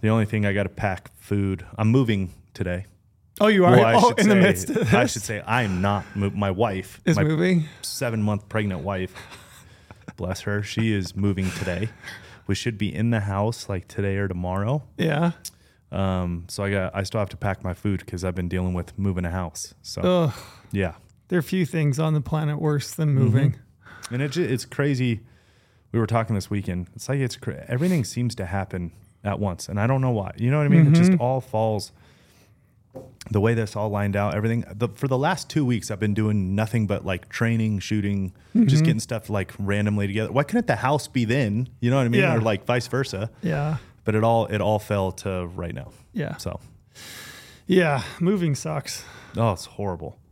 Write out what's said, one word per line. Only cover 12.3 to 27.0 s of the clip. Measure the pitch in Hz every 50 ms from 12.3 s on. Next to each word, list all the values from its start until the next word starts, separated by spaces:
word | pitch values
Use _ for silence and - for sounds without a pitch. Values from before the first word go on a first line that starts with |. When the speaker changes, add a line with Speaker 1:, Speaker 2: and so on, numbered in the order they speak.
| - - _
Speaker 1:
We | - 101
should | - - 127 117 101
be | 107 95 -
in | - 110 120
the | 120 110
house, | 98 101 98 98 104 113 117 - - -
like, | 101 92 - _
today | - - 101 98 98
or | 98 101 95
tomorrow. | 92 87 87 90 92 95 101 110 135 151 - - -
Speaker 2:
Yeah. | - - 160 151 147 170 170 165 - - - - _ _ _ _ _ _ _ -
Speaker 1:
Um, | 92 98 95 92 92 90 87 87 85 82 87
so | - - 101
I | 98
got, | 101 98 92 - -
I | 101 95
still | 92 - 113
have | 104 95
to | -
pack | - - 101 95 - -
my | 95 87
food | - - 104 98 90 -
'cause | - - 90 90
I've | 92 87
been | 92 90 87
dealing | 90 92 90 90 90
with | 90 82 - - -
moving | 98 98 92 90 90
a | 87
house. | 82 92 90 82 - - - - - _ _
So, | - - - -
Speaker 2:
Ugh. | 180 180 180 165 143 110 - - - - - - - -
Speaker 1:
yeah. | 101 98 85 80 - - - _ _ _ _
Speaker 2:
There | 185 180
are | 156
few | - - 185 180
things | 131 - 165 156 147 131 139
on | 160 156 156
the | 151
planet | 131 - - 156 156 147 151 147
worse | 160 151 147 143 131 - -
than | - 160 151
Speaker 1:
Mm-hmm. | 143 131
Speaker 2:
moving. | 139 127 110 131 143 139 - - - _ _ _ _ - - - - - 120
Speaker 1:
And | 123 139
it | 151
ju-, | 127 165 175
it's | 110 127 120 -
crazy. | - - - 143 147 143 123 127 123 117 104 - - - _ _ _ _ _ _ _ _ _ _ _
We | - 117
were | 113
talking | 104 - 117 113 - 110
this | 98 90 -
weekend. | 104 101 98 - 90 90 90 - -
It's | -